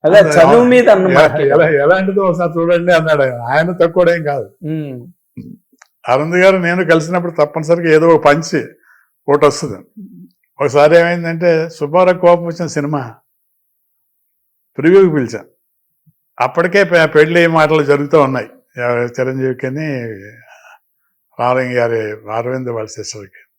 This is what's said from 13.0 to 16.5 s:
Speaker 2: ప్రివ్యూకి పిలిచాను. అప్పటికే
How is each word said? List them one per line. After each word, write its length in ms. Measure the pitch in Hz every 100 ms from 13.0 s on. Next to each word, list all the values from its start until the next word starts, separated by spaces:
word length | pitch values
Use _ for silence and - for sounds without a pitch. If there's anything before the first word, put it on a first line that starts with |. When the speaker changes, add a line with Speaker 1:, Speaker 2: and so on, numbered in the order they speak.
| 120 110 _ _ _ _ _ _ _ _ _ _ _ _ _ _ _ -
Speaker 2:
ప్రివ్యూకి 340 | 160 190 190
పిలిచాను. 360 | 151 117 110 - _ _ _ _ _ _ _ _ -
అప్పటికే 440 | 127